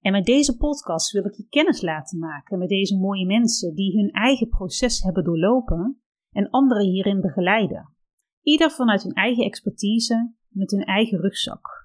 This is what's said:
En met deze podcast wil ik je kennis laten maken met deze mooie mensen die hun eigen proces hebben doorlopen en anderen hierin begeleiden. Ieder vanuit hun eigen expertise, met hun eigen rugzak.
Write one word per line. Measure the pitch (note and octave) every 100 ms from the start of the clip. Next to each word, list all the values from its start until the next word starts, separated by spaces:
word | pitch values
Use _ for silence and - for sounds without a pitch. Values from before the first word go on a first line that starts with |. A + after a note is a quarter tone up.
En | G3+
met | G3
deze | F#3 C4 C#4+ A#3+
podcast | D4 - - E3 -
wil | G3+
ik | G3+
je | - -
kennis | C#4+ E4+ -
laten | F3+ D#3 D3+ F3
maken | D#3+ D3 - F#3+
met | F3+
deze | G3 G3 G3
mooie | F#3+ G3 F#3
mensen | G#3 A#3 - F3
die | D#3 G3 F#3
hun | D3+
eigen | - A3+ C4+ A#3
proces | - F#3 - B3 -
hebben | F#3 F3+
doorlopen | E3 E3 F3+ B3+ A#3+ E3+ G3+ C#4 _ _ _
en | - G3+
anderen | B3+ C#4 A3 G3
hierin | F#3 F#3+ G3
begeleiden. | F#3 D3+ F3+ G#3+ F#3 - - _ _ _ _ _
Ieder | - D4+ D#4+
vanuit | - B3 G3+
hun | F#3+
eigen | - G3+ A#3+
expertise, | G3+ - - - G3+ A3+ A3+ A3+ A#3 - _
met | G3 F#3+
hun | G3
eigen | - G3 A3+ G3+
rugzak. | F#3 - - - - -